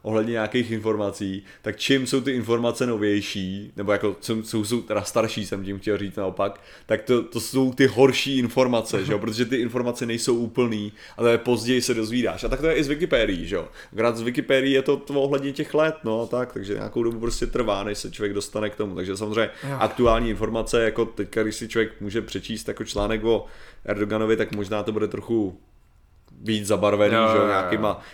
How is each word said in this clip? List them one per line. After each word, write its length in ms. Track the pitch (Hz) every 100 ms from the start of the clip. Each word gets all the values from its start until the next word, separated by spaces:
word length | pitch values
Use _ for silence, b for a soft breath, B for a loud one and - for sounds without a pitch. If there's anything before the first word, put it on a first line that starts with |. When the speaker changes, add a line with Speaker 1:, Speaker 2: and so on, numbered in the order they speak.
Speaker 1:
ohledně 300 | 107 110 113
nějakých 380 | 117 107 127 110
informací, 720 | 113 107 107 101 98 98 95 B B
tak 140 | - 101
čím 300 | - 135 127
jsou 140 | 135
ty 120 | 127
informace 540 | 127 110 117 120 117 123
novější, 840 | 113 107 104 98 104 92 98 107 -
nebo 160 | 101
jako 240 | 101 107 92
jsou, 220 | - 113
jsou, 220 | 110 113
jsou 160 | 104 120
teda 200 | 113 104
starší, 440 | 95 120 110 113 95
jsem 180 | 98
tím 140 | 98 98
chtěl 200 | 107 101
říct 180 | 98 104
naopak, 440 | 95 90 101 - B B -
tak 160 | 110
to, 200 | - 123
to 180 | - 117
jsou 320 | - 131 131
ty 140 | 123 131
horší 520 | 104 131 120 135 135
informace, 640 | 120 131 127 117 110 104
že 80 | 95
jo? 60 | 104
Speaker 2:
<laughs> 0 |
Speaker 1:
Protože 260 | 113 110
ty 120 | 117 127
informace 500 | 120 123 120 120 117
nejsou 300 | 113 - 120
úplný, 560 | 117 117 120 107 104 B B -
ale 220 | 117 117
později 440 | 120 117 113 127
se 120 | 123
dozvídáš. 500 | 113 110 123 110 87
A 40 | 117
tak 120 | 127
to 60 | 156
je 80 |
i 100 | 151
z 40 | 139
Wikipedii, 580 | 147 175 127 110 90 85
že 100 | 92
jo? 120 | - B B
Akorát 240 | 98 117 113
z 60 |
Wikipedii 500 | 117 123 - 135 135
je 80 | 135
to, 140 | 135 139
to 260 | - 139
ohledně 300 | 139 139 139
těch 220 | 135 147
let, 200 | 151 156 156
no, 220 | 113 110 113
tak, 260 | 123 123
takže 220 | - 98
nějakou 280 | 104 107 117
dobu 180 | 117 113
prostě 260 | 117 - 120
trvá, 380 | 135 113 98
než 140 | 101 101
se 120 | -
člověk 220 | 85 104
dostane 360 | 101 98 110 107
k 60 | -
tomu. 180 | 104
Takže 220 | 90 92 98
samozřejmě 340 | 107 107 107 B 139
Speaker 2:
Jo. 80 | 139
Speaker 1:
aktuální 520 | 107 - 120 113 117
informace, 520 | 101 107 113 110 120
jako 200 | 113 107
teďka, 380 | 110 - 98 113
když 140 | 110 104
si 120 | 113
člověk 320 | 113 110 -
může 220 | 101 113
přečíst 460 | 110 98 - 110 -
jako 160 | 104
článek 400 | 107 104 104 110
o 200 | 110 110 B B B B
Erdoganovi, 520 | - 104 104 110 110 110
tak 160 | 107
možná 300 | 104 98 107
to 100 | 104
bude 160 | 107 104
trochu 520 | 101 - 117 98 90 _ _ _ _ _ _ _ -
víc 240 | 110 107 101
zabarvený, 480 | 101 104 101 104
Speaker 2:
Jo, 80 | 113
Speaker 1:
že 60 | 110
jo, 60 | 107
Speaker 2:
jo, 40 |
jo. 60 | 104
Speaker 1:
nějakýma 520 | 98 92 104 107 90 B